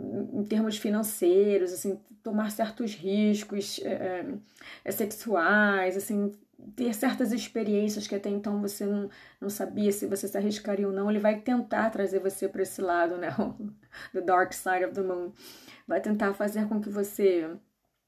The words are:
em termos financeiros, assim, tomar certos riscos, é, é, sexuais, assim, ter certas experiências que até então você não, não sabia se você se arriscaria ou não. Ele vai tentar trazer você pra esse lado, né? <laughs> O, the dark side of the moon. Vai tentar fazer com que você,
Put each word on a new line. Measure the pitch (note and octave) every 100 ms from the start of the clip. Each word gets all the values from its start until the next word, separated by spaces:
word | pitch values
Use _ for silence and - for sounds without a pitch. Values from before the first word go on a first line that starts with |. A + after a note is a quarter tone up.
| - - -
em | -
termos | G3+ G#3+ A3 G#3+
financeiros, | G#3+ G#3 G#3+ - F3+ F#3 G#3 G3 F3+
assim, | F3+ G3+ F#3+ - -
tomar | A3+ G#3 G#3+
certos | - G#3+ - A#3
riscos, | F3+ F3+ G3+ G#3+ G#3 - G#3 G3 -
é, | - - F#3 F3+ F3 G3+ - _ - -
é, | -
sexuais, | G3+ G#3+ - A#3 F#3+ E3 G#3 G#3 G3 F#3 F#3
assim, | G3 G#3 G3+ - _ - - -
ter | A#3+
certas | A3+ C4 - A#3+
experiências | A#3 - A3+ G#3+ G#3 G#3 G#3 -
que |
até | G3+ G3+
então | G3+ G#3 G3+
você | G3+ -
não, | G3+ G3+ G3 - - -
não | G3+
sabia | G3+ - G#3 G#3
se | G3+ G3+
você | G3 G3
se | G3+
arriscaria | G#3 G#3 - G3 G3
ou |
não. | F#3+ G3+
Ele | G#3+
vai | G#3+ G#3+
tentar | A#3 B3 A3+ G#3+ A3
trazer | A3 G3 F#3+
você | F#3 F#3+ G3
pra | F#3+
esse | F#3 -
lado, | F#3+ F3 E3+ F3
né? | E3+
<laughs> | -
O, | - - G#3 - _ - -
the | F#3+
dark | F3+ F3+ F3+
side | - F#3+ F#3
of | F3+
the | F#3+
moon. | F#3 F3+ F3 - - - - - -
Vai | -
tentar | A3 G#3 G3+
fazer | G3+ G#3 G#3+ G#3
com | G#3+
que | G#3
você, | G#3 G3+ - G3 F3 D#3+ F3 - _ _ _